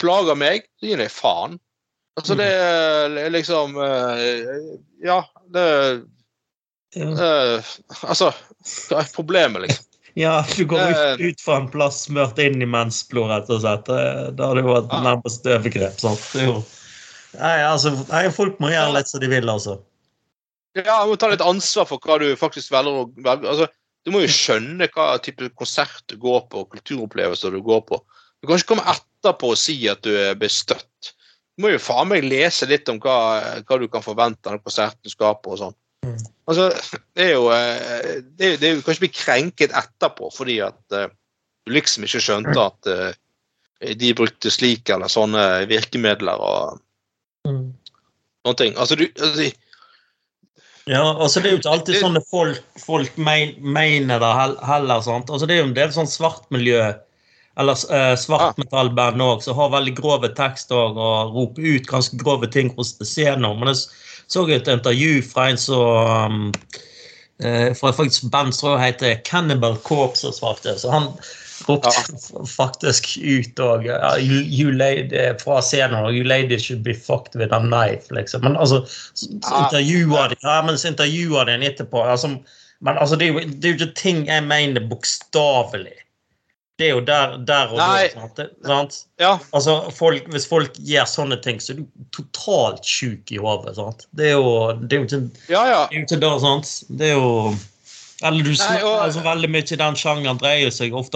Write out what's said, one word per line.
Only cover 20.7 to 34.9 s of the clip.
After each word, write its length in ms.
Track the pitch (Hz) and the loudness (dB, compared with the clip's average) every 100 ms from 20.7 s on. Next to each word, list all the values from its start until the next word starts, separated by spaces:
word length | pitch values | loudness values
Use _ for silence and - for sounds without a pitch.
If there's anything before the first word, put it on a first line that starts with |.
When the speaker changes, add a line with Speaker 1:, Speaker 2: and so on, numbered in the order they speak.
| 190 | -4
Speaker 1:
Ja, 280 | 190 220 | 2 2
du 60 | 208 | 2
må 40 | 202 | 2
ta 100 | 220 | 2
litt 120 | 185 | 4
ansvar 460 | 175 190 - 214 175 | 2 2 0 0 0
for 120 | 139 | -2
hva 200 | - 156 | 0 2
du 160 | 147 | 2
faktisk 360 | 131 160 139 - | 0 -2 -4 -2
velger 200 | 135 143 | 0 0
å 240 | 139 120 | -2 -6
velge. 320 | 127 131 139 117 | -2 0 0 0
Altså, 220 | 147 160 _ _ _ | 0 0 _ _ _
du 60 | 170 | -2
må 100 | 196 | 2
jo 40 | 160 | 2
skjønne 600 | - - 110 127 180 165 | 2 2 0 -2 -4 -4
hva 300 | 160 151 127 | 0 0 0
type 260 | - - 123 | -6 -10 -12
konsert 480 | - 123 - 147 - - | -10 -6 -4 -4 -8 -20
du 80 | 107 | -6
går 320 | 123 123 120 | 0 0 -2
på, 120 | 101 | -10
og 80 | 95 | -12
kulturopplevelser 800 | 117 - 139 107 - 90 87 95 | -16 -10 -8 -6 -4 -4 -2 -6
du 80 | 95 | -4
går 200 | 110 110 - | 0 0 0
på. 140 | - - _ _ _ | -8 -8 _ _ _
Du 60 | 139 | 0
kan 80 | 180 | 0
ikke 160 | - | 2
komme 120 | 220 180 | 0 0
etterpå 640 | - - _ 196 175 123 | -2 -8 _ 0 2 0
og 40 | 107 | 0
si 300 | - 139 110 | -2 -2 -2
at 140 | 98 | -2
du 80 | 110 104 | -2 0
er 180 | 98 | 0
bestøtt. 800 | 98 104 - - - - _ - - _ _ _ - | 0 -2 -2 -2 -6 -6 _ -20 -20 _ _ _ -2
Du 60 | |
må 80 | 208 | 0
jo 80 | 143 | 0
faen 300 | - 123 185 | 0 0 2
meg 160 | 190 | 0
lese 420 | 135 135 170 - 131 | 0 0 0 0 0
litt 220 | 143 131 | 0 0
om 100 | 110 | -4
hva, 640 | 131 123 113 110 113 - | 0 2 2 0 -2 -8
hva 140 | 107 131 | -2 0
du 80 | 113 | 0
kan 160 | 110 | -6
forvente 440 | 107 107 117 107 98 | -4 0 0 0 -8
av 80 | 104 | -8
konserten 340 | 104 - 104 | -6 -2 -2